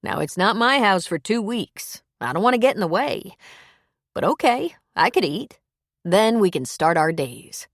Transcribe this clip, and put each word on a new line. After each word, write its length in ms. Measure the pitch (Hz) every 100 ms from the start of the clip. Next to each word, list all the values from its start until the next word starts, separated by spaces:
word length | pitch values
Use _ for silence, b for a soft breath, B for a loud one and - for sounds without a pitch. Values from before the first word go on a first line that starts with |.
Now, 160 | - 185
it's 180 | 156 -
not 180 | 190
my 240 | 226 233 277
house 260 | 214 185
for 140 | - 165
two 220 | - 233
weeks. 600 | 208 240 165 - - - _ _
I 140 | 117
don't 100 | 147
want 120 | 226
to 40 | 247
get 160 | 254
in 60 | 269
the 60 | 175
way. 480 | 180 285 - - - B B B B B _ _
But 100 | -
okay, 520 | 165 - 294 247 330 - _
I 140 | - 220
could 160 | -
eat. 340 | 175 156 277 - _ _ _ _
Then 360 | 175 185 220 226
we 100 | 190
can 160 | 156
start 320 | 127 - 156 165
our 140 | 156
days. 560 | 165 135 120 - - -